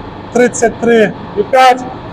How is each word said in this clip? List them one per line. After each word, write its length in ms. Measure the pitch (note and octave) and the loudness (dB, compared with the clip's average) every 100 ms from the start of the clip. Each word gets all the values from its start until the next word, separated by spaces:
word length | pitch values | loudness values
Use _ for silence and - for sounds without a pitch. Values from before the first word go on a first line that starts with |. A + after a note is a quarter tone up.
| - - - | -14 -14 -6
тридцять 420 | A3+ B3 - A#3 - | -2 -2 0 -2 -2
три 320 | A3+ A#3 G3 - - G3+ | 2 2 2 -2 -6 -6
і 60 | |
п'ять, 380 | G3 C4 C4 B3+ - - - | 0 4 6 4 -2 -12 -6